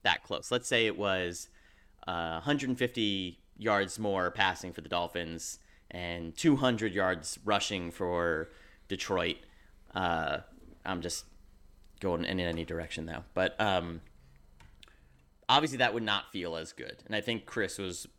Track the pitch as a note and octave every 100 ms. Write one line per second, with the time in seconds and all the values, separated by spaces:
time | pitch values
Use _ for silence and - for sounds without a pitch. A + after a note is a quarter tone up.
0 | G2+ E2+ - D2+ - B2 B2 A#2+ A2+ F#2+
1 | G2+ F#2 F2 E2+ - - - - - -
2 | - F2 E2 E2 F2+ D3 C3+ B2 B2 A#2+
3 | G#2+ F#2+ F2+ - - - G#2+ G2+ G2 G#2+
4 | G#2+ F#2+ F2+ - F#2+ F#2 F#2 E2+ D#2 F2
5 | F2 - E2 E2 - - - - _ F2
6 | F2 F2 E2 - E3 C3+ B2+ A2+ A2 F#2
7 | F#2 F2 - - G#2 G2+ - G2 E2+ -
8 | F2+ F2 E2+ D#2+ D#2+ - - - - F#2+
9 | - F#2 E2+ - - - - - - -
10 | F2+ E2 D#2 D2 - - - - - F2+
11 | E2+ - - - - - - - - -
12 | F#2+ E2+ E2+ F#2 F2 E2 D#2+ E2+ E2 -
13 | E2 D#2+ - - F#2 - G#2 F#2 F2 E2
14 | - - - - - - - - - -
15 | - - _ _ - C3+ D3+ B2+ B2 A2+
16 | G#2+ G2+ - F#2+ F2 E2 D#2+ - B1+ C#2
17 | - G#2+ A2 A2 - - F#2+ - F#2+ F2+
18 | -